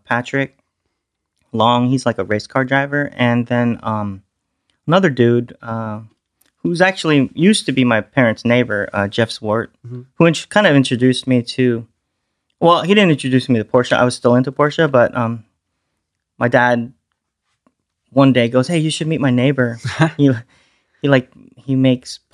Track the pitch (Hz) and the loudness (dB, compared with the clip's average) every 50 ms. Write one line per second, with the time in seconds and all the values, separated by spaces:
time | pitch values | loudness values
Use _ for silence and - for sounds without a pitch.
0 | _ - 120 120 123 - - 139 135 135 _ _ _ _ _ _ _ _ _ _ | _ -4 -4 -4 -4 -4 -6 -6 -6 -6 _ _ _ _ _ _ _ _ _ _
1 | _ _ _ _ _ _ _ _ _ _ - 110 107 117 120 120 123 123 131 123 | _ _ _ _ _ _ _ _ _ _ -2 0 2 2 2 2 0 0 -2 -2
2 | - 123 113 - 95 95 107 104 - - - 135 131 127 135 139 139 143 143 147 | -2 -2 -4 -4 -4 -4 -4 -6 -6 -6 -4 -4 -4 -2 -2 -2 -2 -2 -4 -6
3 | 143 - - - 123 120 120 120 117 - 120 120 120 120 110 - - 113 110 107 | -6 -6 -4 -2 0 0 0 0 -2 -2 -2 -2 0 -2 -4 -4 -6 -6 -6 -6
4 | 104 101 98 98 _ _ _ _ _ _ _ _ _ _ _ _ - 151 170 196 | -6 -8 -10 -12 _ _ _ _ _ _ _ _ _ _ _ _ -4 -2 0 2
5 | 190 160 127 123 120 120 120 120 120 - - - - 117 113 113 113 110 107 110 | 2 0 2 2 2 2 2 0 -2 -6 -12 -18 -14 -12 -10 -10 -8 -10 -10 -12
6 | 113 110 _ _ _ _ _ _ _ _ _ _ - 170 175 165 185 190 190 - | -14 -18 _ _ _ _ _ _ _ _ _ _ -6 -4 0 2 0 0 0 -2
7 | - 160 151 143 127 - - - 165 208 214 - - - 127 131 127 123 113 107 | 0 2 2 2 2 0 -2 0 2 2 2 2 -2 -4 -2 0 2 2 2 0
8 | - _ - 139 123 113 107 - - 117 120 123 120 120 104 101 101 - - 101 | -2 _ -2 0 0 0 0 -2 -2 0 0 0 0 0 -2 -6 -6 -4 -4 -4
9 | 101 101 - - 113 - - - 110 107 107 117 104 - _ _ - 117 123 123 | -4 -2 -2 -2 -4 -4 -4 -8 -6 -4 -4 -4 -4 -8 _ _ -20 -18 -16 -18
10 | 127 _ _ - 165 170 151 - - - - 208 208 175 143 139 127 - 131 113 | -18 _ _ 2 2 2 2 0 -4 -4 0 2 2 4 4 2 2 0 -2 0
11 | 127 127 123 - - 131 127 120 117 - - - 127 123 117 113 113 _ _ _ | 0 0 0 0 -2 -2 -2 -2 -2 -4 -4 -2 -2 -2 -2 -4 -8 _ _ _
12 | _ _ _ _ _ _ _ _ _ _ _ - 165 170 175 165 165 175 208 214 | _ _ _ _ _ _ _ _ _ _ _ 0 2 2 2 2 2 0 2 2
13 | 202 170 147 127 - 131 131 127 - - 123 110 104 - - 127 123 - 135 127 | 4 2 2 0 0 0 0 0 0 0 -2 -2 -2 0 0 0 0 2 0 2
14 | 123 123 120 - - 123 120 127 127 143 131 - 147 147 - - 165 147 135 123 | 0 0 -2 0 0 2 2 2 0 -2 -2 -2 -2 -2 0 0 0 2 2 2
15 | 117 - - 123 117 113 117 113 - _ _ _ _ _ _ _ _ _ _ _ | 2 2 0 -4 -4 -4 -6 -10 -14 _ _ _ _ _ _ _ _ _ _ _
16 | _ _ _ _ _ _ _ - 123 120 127 123 123 123 123 120 117 127 - _ | _ _ _ _ _ _ _ -4 -2 0 2 4 4 2 2 0 -4 -8 -14 _
17 | _ _ _ _ _ _ _ _ _ _ _ _ _ _ _ _ _ _ _ _ | _ _ _ _ _ _ _ _ _ _ _ _ _ _ _ _ _ _ _ _
18 | _ _ - 131 139 135 123 127 117 117 123 127 127 - 175 160 156 156 147 - | _ _ 2 4 4 4 4 4 2 2 2 0 0 0 0 -2 -2 -2 -4 -4
19 | 160 156 160 - 143 131 123 123 123 143 139 135 123 117 117 117 - 120 - - | -4 -4 -4 -2 0 0 0 2 2 0 0 0 -2 -4 -4 -8 -10 -8 -2 -2
20 | 160 156 - - 143 135 123 113 - _ _ _ _ _ _ _ _ _ _ _ | -2 -2 0 2 2 2 2 0 -6 _ _ _ _ _ _ _ _ _ _ _
21 | - 139 139 131 127 _ _ - - - _ _ - 139 135 131 131 131 127 127 | -2 2 2 2 0 _ _ -20 -20 -20 _ _ -8 -4 -2 0 2 0 0 -2
22 | - - - - _ _ | -4 -12 -18 -20 _ _